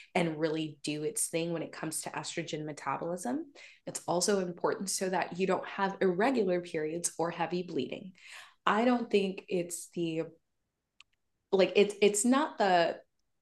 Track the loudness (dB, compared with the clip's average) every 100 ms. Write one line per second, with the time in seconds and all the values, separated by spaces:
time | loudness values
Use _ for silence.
0 | -4 0 0 0 0 0 -4 -6 -6 -2
1 | -2 -2 -2 -2 -2 -4 -6 -8 -6 -6
2 | -6 -6 -6 -6 -6 -6 -6 -8 -6 -4
3 | -4 -6 -4 -6 -6 -14 -20 -18 -12 -10
4 | -2 0 2 2 0 -2 -2 -2 -2 -2
5 | 0 0 -2 -2 0 0 -2 -2 -2 2
6 | 0 2 2 2 2 0 -2 -4 -4 -4
7 | -6 -2 -4 -2 -2 -2 -2 -2 -4 -6
8 | -12 -18 -20 -20 -20 _ 2 4 4 2
9 | 4 2 2 -4 -4 -2 -2 -8 -10 -4
10 | -2 -2 -6 -8 _ _ _ _ _ _
11 | -20 _ _ _ -2 4 4 6 4 6
12 | 4 4 4 4 2 2 4 6 4 0
13 | -10 _ _ _